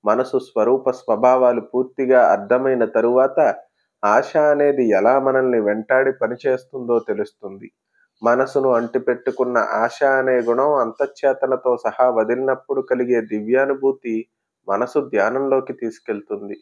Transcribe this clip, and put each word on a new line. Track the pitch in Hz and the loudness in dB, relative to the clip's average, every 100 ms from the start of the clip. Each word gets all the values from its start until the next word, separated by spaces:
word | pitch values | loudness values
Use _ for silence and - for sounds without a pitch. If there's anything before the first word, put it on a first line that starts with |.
మనసు | 104 113 127 127 | 0 0 0 -4
స్వరూప | 127 117 110 131 - | -4 -2 2 2 0
స్వభావాలు | 123 - 110 127 127 123 120 | -4 -4 2 4 4 2 0
పూర్తిగా | 110 123 127 - 127 127 117 | -4 -4 -4 -4 2 4 6
అర్థమైన | - 101 127 135 127 | 2 0 0 0 0
తరువాత | 113 113 117 127 135 135 139 - - _ _ _ | 0 0 2 2 2 2 0 -2 -12 _ _ _
ఆశ | 104 110 - 160 | 2 2 2 0
అనేది | 151 143 143 139 120 | 2 2 2 2 2
ఎలా | 98 104 131 | 4 4 2
మనల్ని | 135 131 131 120 | 2 0 2 0
వెంటాడి | 104 107 107 131 135 | 0 -2 0 0 2
పనిచేస్తుందో | 131 113 120 143 127 - 135 120 117 | -2 -6 -4 -4 -4 -6 -12 -2 -2
తెలుస్తుంది. | 110 101 104 _ 101 98 - _ _ _ _ _ | -2 -6 -6 _ -16 -16 -20 _ _ _ _ _
మనసును | 113 120 131 143 135 | 0 0 0 0 0
అంటిపెట్టుకున్న | 120 117 123 123 120 - 127 127 120 | 0 -2 -4 -4 -4 -4 -4 -2 0
ఆశ | 104 107 117 - | -2 -2 -4 0
అనే | 139 135 131 | 0 2 2
గుణం | 127 117 120 143 | 0 0 0 0
అంతఃచేతనతో | 147 113 - 139 - 139 131 131 127 127 120 | 0 -2 -4 -8 -2 -2 0 -2 -2 -2 -2
సహా | 110 - 127 | -4 0 2
వదిలినప్పుడు | 113 110 123 135 131 - 135 | 2 0 0 -2 -4 -4 -6
కలిగే | 131 127 123 120 | -2 -2 0 0
దివ్యానుభూతి | 110 107 107 131 139 135 135 135 120 110 113 _ _ _ - | -2 -6 -2 0 0 0 -2 -2 -6 -6 -8 _ _ _ -6
మనసు | 98 123 156 | -4 -2 -4
ధ్యానంలోకి | 139 107 101 131 139 131 131 | -2 0 0 0 0 -2 -2
తీసుకెళ్తుంది. | 127 117 - - 104 - 101 101 104 | -8 -10 -10 -8 -8 -8 -12 -10 -16